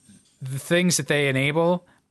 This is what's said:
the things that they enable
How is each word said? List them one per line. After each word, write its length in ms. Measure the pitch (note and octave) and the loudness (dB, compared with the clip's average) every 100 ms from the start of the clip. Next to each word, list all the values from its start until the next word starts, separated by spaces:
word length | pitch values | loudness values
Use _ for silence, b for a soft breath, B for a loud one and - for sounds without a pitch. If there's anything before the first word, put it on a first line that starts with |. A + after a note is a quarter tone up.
| - - _ _ C3 | -20 -20 _ _ -12
the 80 | C3+ | -10
things 380 | - F3 F3+ - | -2 0 2 0
that 100 | C#3 | 0
they 200 | D3 C#3+ | 0 0
enable 580 | C3 C#3 D#3 E3+ F3 - b _ | 0 0 0 0 0 -4 b _